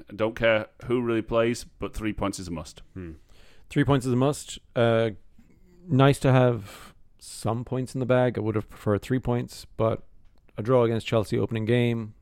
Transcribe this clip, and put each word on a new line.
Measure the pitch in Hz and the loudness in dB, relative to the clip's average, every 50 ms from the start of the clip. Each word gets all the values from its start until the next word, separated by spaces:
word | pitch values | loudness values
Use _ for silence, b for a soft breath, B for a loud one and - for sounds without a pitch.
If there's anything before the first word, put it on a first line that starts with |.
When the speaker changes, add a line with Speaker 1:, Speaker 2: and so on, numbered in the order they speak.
| - - - | -20 -12 -6
Speaker 1:
Don't | 101 110 113 120 | -2 -2 -2 -2
care | - 117 113 110 107 107 - _ - - | 2 2 4 4 2 0 -4 _ -12 -6
who | 117 120 127 | -2 -2 0
really | 120 117 117 113 | 0 0 0 0
plays, | - - 117 117 113 120 120 - - | 0 0 0 2 2 2 0 -4 -8
but | - - - - 98 - | -16 -14 -10 -10 -10 -8
three | - 110 110 | -6 -6 -6
points | 101 - 104 98 95 | -4 -4 -4 -4 -4
is | - 95 87 | -6 -8 -10
a | |
must. | 85 78 76 - - - - - - | -10 -10 -10 -14 -16 -20 -20 -18 -16
Speaker 2:
Hmm. | 95 92 82 78 - - b b b b b b b b b | -14 -14 -14 -14 -16 -20 b b b b b b b b b
Speaker 3:
Three | - 143 143 | 0 0 2
points | 120 143 135 113 | 2 2 2 2
is | 131 | 0
a | 120 | 0
must. | 123 131 147 147 - - - - - _ - - | 2 2 0 0 -2 -8 -14 -16 -18 _ -6 -2
Uh, | - 117 117 117 113 117 113 98 - - - - - - _ _ - - - - - - | 2 2 4 4 2 2 0 -4 -8 -16 -20 -20 -20 -20 _ _ -20 -20 -20 -20 -16 -6
nice | 185 127 127 135 139 139 - | 0 4 6 6 6 4 4
to | - 135 127 | 4 4 4
have | 131 127 123 120 107 104 - - - - - - - - - _ - | 6 4 4 2 0 -6 -12 -16 -20 -20 -20 -20 -20 -20 -20 _ -20
some | - - - - - 107 113 120 123 | -20 -20 -14 -8 -4 -4 -4 -4 -4
points | - 127 131 131 - - | -6 -6 -6 -6 -6 -6
in | 135 | -4
the | 127 | 0
bag. | 113 127 127 127 127 110 | 2 2 4 2 2 0
I | 107 | -2
would | 104 110 107 | -2 -2 -2
have | 110 - - | -2 -4 -6
preferred | - - - 107 104 98 | -10 -6 0 0 0 0
three | - - 131 131 | 0 -2 -2 -2
points, | - 123 120 120 123 - - - - - - | 0 0 -2 -2 -2 -6 -12 -18 -20 -10 -4
but | - 113 113 - - - - - - - - _ - _ - - | -2 0 0 0 -2 -6 -12 -20 -20 -20 -20 _ -20 _ -16 -10
a | - | -6
draw | 104 117 131 123 117 | 0 2 4 4 4
against | 113 117 110 - | 4 2 -2 -2
Chelsea | - 123 113 101 - 120 110 | 0 0 0 0 0 0 -2
opening | 110 - 117 110 110 | 0 0 -2 -2 0
game | 107 120 123 120 120 117 117 110 107 - - | 2 2 2 2 2 0 -2 -6 -10 -12 -18